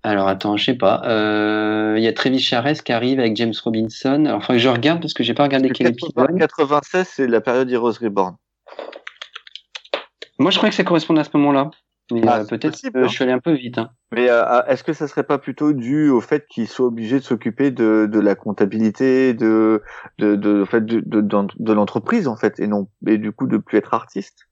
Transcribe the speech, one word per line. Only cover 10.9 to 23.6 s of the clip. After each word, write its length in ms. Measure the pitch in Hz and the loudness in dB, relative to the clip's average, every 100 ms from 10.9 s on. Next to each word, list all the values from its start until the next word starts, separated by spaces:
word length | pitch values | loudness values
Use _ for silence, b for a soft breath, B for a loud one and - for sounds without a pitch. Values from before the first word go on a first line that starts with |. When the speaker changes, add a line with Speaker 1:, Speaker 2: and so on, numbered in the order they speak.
| 170 - 160 | 0 2 0
Speaker 1:
à 40 | |
ce 120 | 151 147 | 2 2
moment-là. 340 | 143 139 147 - _ _ _ | 2 2 0 -8 _ _ _
Mais, 100 | 120 113 | 0 2
Speaker 2:
Ah, 120 | 117 | 2
Speaker 1:
euh, 20 | |
Speaker 2:
c'est 60 | 107 117 | -2 -4
Speaker 1:
peut-être 140 | 156 | -4
Speaker 2:
possible, 200 | 156 262 | -6 -6
Speaker 1:
que 40 | 131 | 0
Speaker 2:
hein. 40 | 123 | 0
Speaker 1:
je 40 | |
suis 80 | - | 0
allé 100 | 131 | 0
un 60 | 127 | 0
peu 140 | 170 | 0
vite, 260 | 147 123 120 | -2 -2 -8
hein. 120 | 113 _ _ | -8 _ _
Speaker 2:
Mais, 180 | 113 123 | 0 4
euh, 340 | 120 - 120 131 | 4 4 2 2
est-ce 160 | 131 | -2
que 100 | - | -2
ça 140 | 151 147 | -6 -4
serait 160 | - | -4
pas 160 | 143 143 | -2 -4
plutôt 340 | - 127 151 | -4 -2 0
dû 360 | 143 117 147 151 | 0 -2 2 4
au 100 | 123 | 4
fait 240 | - 147 _ | 2 -4 _
qu'ils 160 | - 110 | -8 -6
soient 180 | - 127 | 0 -2
obligés 340 | 113 110 131 | 0 -2 -2
de 40 | |
s'occuper 460 | - 113 120 113 139 | -2 -4 -4 0 -2
de, 380 | 120 113 110 107 | 2 2 4 4
de 60 | 107 | 2
la 160 | 101 | 2
comptabilité, 1000 | 95 110 98 101 110 110 - 131 131 131 | 0 -4 -2 0 2 0 2 2 4 2
de, 480 | 113 110 110 110 110 B B B - | 2 2 4 4 2 B B B -2
de, 160 | 104 | 0
de, 280 | 101 104 101 | 2 2 2
en 40 | 98 | 2
fait, 180 | 117 | 0
de, 160 | 110 113 - | 0 -2 0
de, 140 | 110 | -2
de, 260 | 104 104 98 - | 0 0 -2 -4
de 140 | 110 | 0
l'entreprise, 540 | 107 101 - 113 233 156 | 2 2 -2 -2 0 0
en 100 | 107 | -2
fait, 220 | 107 - | -4 -2
et 80 | 104 | -2
non, 220 | 104 98 _ - | -2 -4 _ 0
et 120 | 110 | 0
du 120 | 107 | 0
coup 140 | - 131 | -6 -2
de 100 | |
plus 220 | 113 | -2